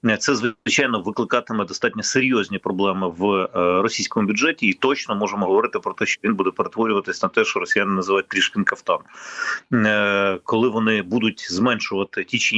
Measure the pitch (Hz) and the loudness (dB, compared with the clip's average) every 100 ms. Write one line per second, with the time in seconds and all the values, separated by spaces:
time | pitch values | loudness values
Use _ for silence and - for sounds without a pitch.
0 | 120 107 - 131 117 113 - 123 135 113 | 2 0 2 0 0 -4 -2 0 2 0
1 | 90 107 113 120 - 110 101 - 120 107 | -4 -4 0 0 0 -4 -4 -2 -2 -2
2 | 104 135 131 123 95 95 - 95 98 95 | -2 0 2 0 0 -4 -4 0 0 0
3 | 92 82 101 98 90 90 87 90 107 - | -4 -2 0 0 0 0 2 2 0 -2
4 | 101 - 101 107 147 160 107 92 135 143 | -4 0 0 2 0 2 0 2 0 0
5 | - 101 104 104 92 98 117 104 101 92 | -2 -2 -2 0 2 2 2 -2 -6 -4
6 | 107 - 101 98 92 - 98 - 113 101 | -4 -2 -2 0 0 0 -4 -2 0 0
7 | 98 90 95 - 107 - 90 104 101 95 | -2 -4 0 2 0 0 0 0 2 0
8 | 90 98 - 95 95 104 98 98 - 107 | 2 0 2 0 0 2 -2 -2 -2 -2
9 | - - - - - - _ 123 107 107 | -2 -20 -16 -8 -6 -6 _ 2 4 4
10 | 104 98 98 92 - 113 123 113 110 107 | 2 2 2 0 -2 2 2 2 2 0
11 | 90 117 110 101 - 90 123 113 - 98 | 0 0 0 -2 -6 0 0 0 -2 -4
12 | 98 - 92 120 - | -4 -6 -4 -2 0